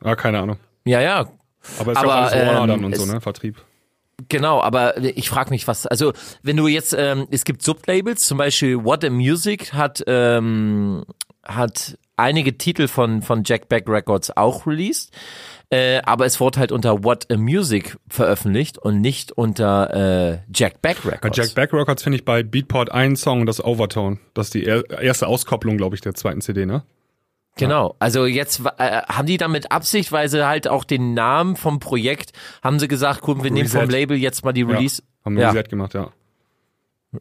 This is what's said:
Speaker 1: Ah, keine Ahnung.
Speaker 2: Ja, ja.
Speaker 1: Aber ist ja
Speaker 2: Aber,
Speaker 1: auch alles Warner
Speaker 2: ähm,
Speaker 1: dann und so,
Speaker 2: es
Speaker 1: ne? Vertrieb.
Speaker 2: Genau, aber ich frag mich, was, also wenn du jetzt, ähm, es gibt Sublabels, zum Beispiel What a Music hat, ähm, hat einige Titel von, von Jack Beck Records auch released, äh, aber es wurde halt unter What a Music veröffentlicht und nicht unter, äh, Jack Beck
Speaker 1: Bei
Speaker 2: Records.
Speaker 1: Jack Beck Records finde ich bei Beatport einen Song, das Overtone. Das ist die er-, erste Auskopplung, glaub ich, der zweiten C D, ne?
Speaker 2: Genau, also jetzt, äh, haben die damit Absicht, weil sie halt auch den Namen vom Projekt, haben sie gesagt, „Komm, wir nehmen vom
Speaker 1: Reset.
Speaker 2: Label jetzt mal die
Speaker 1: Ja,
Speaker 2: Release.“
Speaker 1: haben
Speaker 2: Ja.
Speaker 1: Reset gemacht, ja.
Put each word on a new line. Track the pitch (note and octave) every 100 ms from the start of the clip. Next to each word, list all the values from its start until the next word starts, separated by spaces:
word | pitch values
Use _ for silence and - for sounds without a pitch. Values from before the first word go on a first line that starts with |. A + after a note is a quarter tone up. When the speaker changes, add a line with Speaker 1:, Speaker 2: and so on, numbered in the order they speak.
Speaker 1:
Ah, | A2 A2+
keine | A2+ G#2+
Ahnung. | F#2+ G2+ _ _ -
Speaker 2:
Ja, | B2
ja. | D3 G3 A#2 - _ _ - -
Speaker 1:
Aber | A2+
ist | A#2+
ja |
Speaker 2:
Aber, | C#3 C3
Speaker 1:
auch | B2+
alles | C3 B2
Warner | C3
Speaker 2:
ähm, | A#2 G#2+
Speaker 1:
dann | G2
und | G2+
so, |
Speaker 2:
es | G2
Speaker 1:
ne? | A2+
Vertrieb. | A2 G2+ A2 G#2+ - _ _ _ _ - -
Speaker 2:
Genau, | D3+ D3+ D3
aber | - B2 A#2+ -
ich | B2+ B2 A#2+
frag | B2+ C3
mich, | B2+ -
was, | A2+ -
also | B2 D3 - - -
wenn | C3+ D3
du | D#3
jetzt, | D3+ - -
ähm, | C#3+ C3+ C#3
es | C3+
gibt | - C#3
Sublabels, | - D#3 - F#3 G3 A#3 -
zum | C#3
Beispiel | C#3+ C#3 C3+ B2+
What | A2 D3+
a | D3+
Music | B2 B2+ E3 G3+ G#3 -
hat, | C#3 D3 - -
ähm, | B2 A#2+ A#2+ A2+ A2 G#2+ G#2 G2+ F#2 - - - _
hat | - G#2 A#2+ - - - _ -
einige | B2 D#3 C3+ -
Titel | - E3 C#3+
von, | - A#2 A2
von | - A#2 G#2
Jack | A2+ -
Beck | A#2 G#2+
Records | G#2+ - G2+ - -
auch | A2 B2 -
released, | D3+ F#3+ E4 - - - - - - -
äh, | B2+ B2+ C3 -
aber | A#2 B2+
es | -
wurde | B2+ C#3
halt | B2+
unter | B2 A2+ G#2+
What | G#2+ A#2+ -
a | A2+
Music | A2+ F3 F3 G#2 - - -
veröffentlicht | - G2+ G2+ G#2+ G2 D3+ -
und | G#2 G#2
nicht | A2+ C3+ -
unter, | - A2+ G2+ G#2 G2+ G2 G2 F#2+ F#2 F2
äh, | E2 F#2+
Jack | F#2+ G#2+ -
Beck | D#3+ F3
Speaker 1:
Bei | G#2+
Speaker 2:
Records. | E2 A2 -
Speaker 1:
Jack | A2+ -
Beck | C#3+
Records | D3+ D3 C3+
finde | - C3
ich |
bei | - A#2
Beatport | A2 B2+ C#3 C3 A#2+
einen | B2 C3+ C3+
Song, | - B2 A#2
das | A2
Overtone. | - A#2 G#2 - G2 G2+ _
Das | - G#2+
ist |
die | A2 G2+
er-, | A2 - -
erste | B2+ B2 -
Auskopplung, | B2 - A2+ A2+ G#2+
glaub | F#2+
ich, | F#2+
der | G#2
zweiten | - G#2+ -
C | -
D, | G2 F#2
ne? | B2 - _ _ _ _ _ _ -
Speaker 2:
Genau, | C3+ D3 G2+ -
also | A#2 A#2+ B2+
jetzt, | B2+ C#3+ - B2+ -
äh, | B2+ A2
haben | - - D3
die | F3+
damit | E3 D#3 -
Absicht, | D#3+ - G#3+ F3+
weil | D3+ D3+
sie | D3 C#3+
halt | D3+ C3
auch | C3
den | - C3+ B2
Namen | A#2 A#2 C#3+ F3 F#3
vom | E3 D3
Projekt, | - B2 A2+ D3+ - - - -
haben | C3 D3
sie | C#3
gesagt, | C#3 C#3 C#3
„Komm, | - C3+ C3+
wir |
nehmen | C3+ B2
vom | B2
Speaker 1:
Reset. | A#2
Speaker 2:
Label | B2+ C#3 C#3+
jetzt | C3 -
mal | C3+
die | B2+
Speaker 1:
Ja, | A#2+
Speaker 2:
Release.“ | A2+ C3+ - - _
Speaker 1:
haben | - G#2
Speaker 2:
Ja. | A#2
Speaker 1:
Reset | A2 G#2+
gemacht, | G#2 G2
ja. | G2+ F#2+ _ _ _ _ _ _ _ _ _ _ -